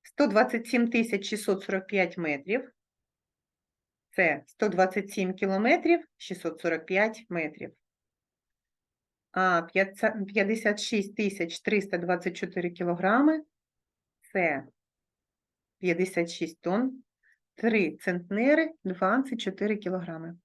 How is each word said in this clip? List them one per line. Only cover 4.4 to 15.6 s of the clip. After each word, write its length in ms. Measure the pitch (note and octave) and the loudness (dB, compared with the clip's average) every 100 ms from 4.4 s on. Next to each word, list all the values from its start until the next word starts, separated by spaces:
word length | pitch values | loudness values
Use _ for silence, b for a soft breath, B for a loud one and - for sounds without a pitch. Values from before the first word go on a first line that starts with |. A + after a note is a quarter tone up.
| - | -8
сто 220 | _ G#3+ | _ 0
двадцять 420 | F3 F#3 G3+ G3 | 4 2 2 -4
сім 220 | - F#3 | -4 -4
кілометрів 720 | F#3 G3 F#3+ A3+ F4 D#4+ E4+ - _ | -2 -2 2 2 2 4 2 0 _
шістсот 420 | - F3 E3 D#3+ | -12 -6 -6 -2
сорок 240 | E3+ D#3+ | -2 -2
п'ять 400 | E3 F#3 A3 A3 - | -2 0 0 -2 -8
метрів. 440 | F3 C#3+ - - _ _ _ _ _ _ _ _ _ _ _ _ _ _ _ _ | -6 -6 -10 -16 _ _ _ _ _ _ _ _ _ _ _ _ _ _ _ _
А 300 | F#3 F#3 E3+ | 0 4 2
п'ятца-, 640 | E3+ F#3+ G3 G3 A3 A3 | 2 0 0 0 -2 0
п'ятдесят 540 | G3 G#3+ G3+ A3 G#3+ G#3 | -4 0 0 2 0 -2
шість 360 | - G#3+ G3 | -2 -2 -2
тисяч 440 | - G3+ G3 E3+ - | -2 -4 -2 -6 -4
триста 380 | - G#3+ G3+ F3 | 0 0 0 -4
двадцять 400 | F3 F3+ F3+ F3 | -2 -2 -2 -6
чотири 320 | F3+ F#3 F3 | -6 -4 -6
кілограми — 760 | E3+ F3 F3 F#3+ A#3 D4 D#4 - _ _ _ _ _ _ _ _ | -4 -4 0 2 4 4 2 -6 _ _ _ _ _ _ _ _
це 360 | F#3+ E3 C#3 C3+ _ _ _ _ _ _ _ _ _ | -2 0 -2 -8 _ _ _ _ _ _ _ _ _